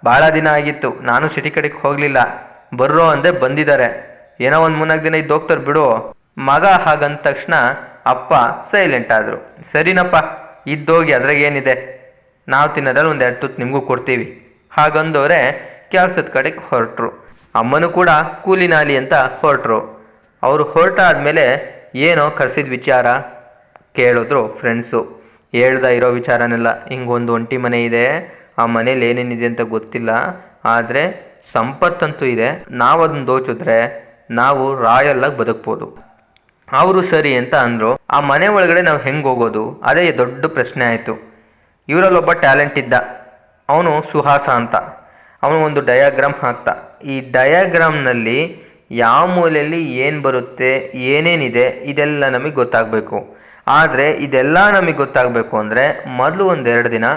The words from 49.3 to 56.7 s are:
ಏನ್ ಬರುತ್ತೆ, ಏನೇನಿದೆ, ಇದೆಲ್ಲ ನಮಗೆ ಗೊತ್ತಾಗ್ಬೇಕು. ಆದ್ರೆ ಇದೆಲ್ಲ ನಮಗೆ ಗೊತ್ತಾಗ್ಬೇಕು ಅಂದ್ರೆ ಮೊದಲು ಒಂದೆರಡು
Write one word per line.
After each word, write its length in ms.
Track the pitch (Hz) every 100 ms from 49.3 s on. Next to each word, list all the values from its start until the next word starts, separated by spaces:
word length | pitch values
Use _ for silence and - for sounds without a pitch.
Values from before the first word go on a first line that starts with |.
| 180 170 156 147 165 156
ಏನ್ 300 | 127 139 151
ಬರುತ್ತೆ, 720 | 139 127 120 - 127 131 -
ಏನೇನಿದೆ, 760 | 127 127 143 165 170 131 117 123
ಇದೆಲ್ಲ 600 | - 139 139 147 147 139
ನಮಗೆ 220 | 127 143
ಗೊತ್ತಾಗ್ಬೇಕು. 920 | 143 120 113 113 110 104 107 - - - - -
ಆದ್ರೆ 420 | 143 160 131 143
ಇದೆಲ್ಲ 600 | 151 143 131 131 170 202
ನಮಗೆ 220 | 202 175
ಗೊತ್ತಾಗ್ಬೇಕು 640 | 160 139 135 123 117 110 110
ಅಂದ್ರೆ 500 | 107 113 139 - -
ಮೊದಲು 380 | 127 139 175 196
ಒಂದೆರಡು 440 | 165 120